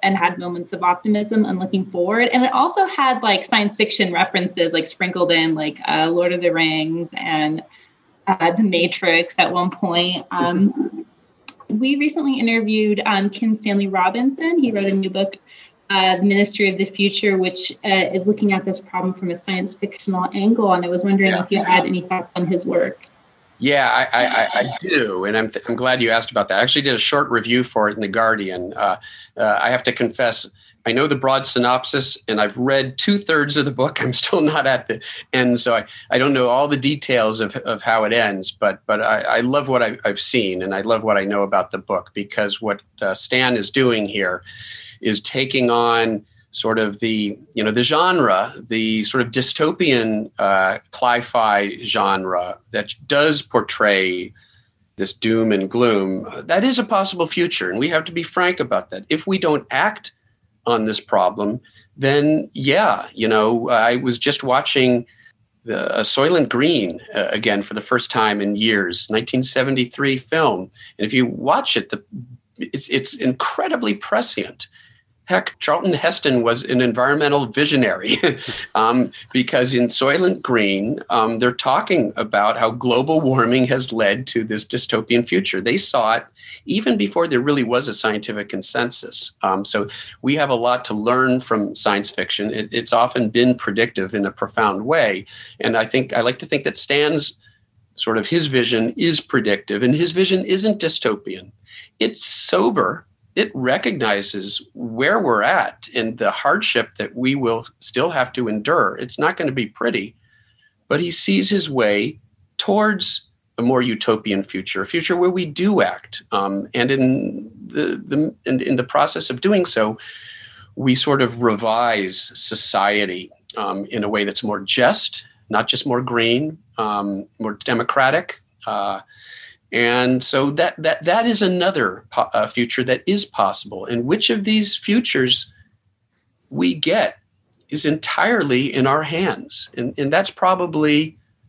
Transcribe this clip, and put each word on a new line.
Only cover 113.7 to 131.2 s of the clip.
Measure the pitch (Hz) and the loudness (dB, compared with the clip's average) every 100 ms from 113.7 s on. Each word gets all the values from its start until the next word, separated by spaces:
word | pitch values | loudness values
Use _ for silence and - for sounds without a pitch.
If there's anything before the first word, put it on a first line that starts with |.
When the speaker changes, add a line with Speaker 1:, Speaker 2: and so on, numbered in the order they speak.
| 131 | 2
Speaker 2:
utopian | 120 110 - 110 107 98 | 2 -2 0 0 0 -2
future, | 98 98 95 98 | -2 -8 -6 -6
a | - | -4
future | 170 160 175 | -4 -2 2
where | 180 | 2
we | 185 170 | 0 -4
do | 143 190 190 | 0 2 2
act. | 90 90 - - - | 2 -2 -12 -18 -6
Um, | 104 98 98 - | -2 -2 -4 -4
and | 127 123 | -2 0
in | 135 131 135 - - - - - | 2 2 2 -2 -6 -12 -16 -8
the, | 151 - - | -4 -2 -4
the, | - 143 156 - - | -4 -2 -2 -4 -4
in, | 131 | -2
in | - 135 | 0 -2
the | |
process | 151 147 147 165 - | 0 2 2 0 -4
of | 123 | -2
doing | 196 208 - | 2 2 2
so, | 113 107 113 - - - - - - - - | 0 0 -2 -12 -18 -20 -20 -20 -20 -18 -4
we | 131 127 | 0 2
sort | - 139 | 2 2
of | 120 120 | 2 2
revise | 120 104 113 110 120 107 95 92 - | 0 2 2 2 2 0 0 -2 -4
society, | - - 107 - 101 101 104 98 90 90 - - - | -4 -4 -2 -2 2 2 2 0 -4 -12 -18 -14 -8
um, | 98 98 101 | -6 -6 -6
in | 110 | -6
a | 104 | -2
way | 104 | -2
that's | 101 101 | -2 -2
more | 107 104 | -4 -6
just, | 98 - 127 214 - - - _ _ | -2 2 2 2 -4 -8 -12 _ _
not | 110 117 | -2 0
just | 139 143 | -2 0
more | 123 | -2
green, | 127 117 113 120 156 160 _ - | 0 0 2 2 -2 -8 _ -6
um, | 107 104 101 98 - _ | -2 -2 -2 -6 -8 _
more | 110 | -8
democratic. | 104 - 120 117 139 135 156 175 - _ _ - | -6 -2 -2 0 2 4 2 -2 -12 _ _ -6
Uh, | 104 101 95 - - - - - - _ | -4 -4 -6 -10 -20 -20 -20 -20 -20 _
and | 110 120 123 127 127 | 0 2 4 2 2
so | - 139 143 | 0 0 0
that, | 147 165 - | 0 -2 0
that, | 156 - | -2 0
that | 160 214 | 0 2